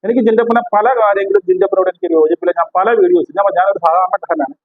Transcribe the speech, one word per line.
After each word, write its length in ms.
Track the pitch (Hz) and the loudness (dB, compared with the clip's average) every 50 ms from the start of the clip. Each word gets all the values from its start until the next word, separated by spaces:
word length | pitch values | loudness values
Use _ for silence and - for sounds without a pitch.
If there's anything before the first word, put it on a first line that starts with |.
| - | -4
എനിക്ക് 180 | 202 233 254 226 233 | -2 -2 0 2 2
ജിൻഡപ്പനെ 340 | 220 233 233 233 233 233 233 - - | 2 2 0 0 0 -2 -2 0 -2
പല 100 | 208 214 247 262 240 | 0 2 2 0 2
കാര്യങ്ങളും, 400 | 220 202 202 196 196 196 196 202 - 180 | 2 0 0 0 -2 0 0 0 0 0
ജിൻഡപ്പനോട് 380 | 185 180 196 196 - - 185 - | 0 0 0 0 0 0 0 -2
എനിക്ക് 160 | - _ - 170 165 160 | -2 _ -4 -2 2 2
യോജിപ്പില്ല. 340 | 156 156 170 - - 175 170 170 | 2 2 0 -2 -2 -4 -2 -2
ഞാൻ 60 | 165 - _ 180 | -4 -2 _ -2
പല 100 | 190 214 233 226 | 0 0 2 2
വീഡിയോസ്, 300 | 190 175 180 170 151 - 151 | 2 2 2 0 0 -2 -4
ഞാൻ, 80 | 196 202 202 190 170 | -2 -2 0 0 0
ഞാനൊരു 220 | 185 196 202 185 170 | 0 0 -2 0 0
സാധാരണക്കാരനാണ് 680 | 170 160 180 185 180 - 196 - - 170 156 - - 285 _ | 0 0 0 0 -2 -4 -6 -4 -6 -4 -4 -4 -6 -8 _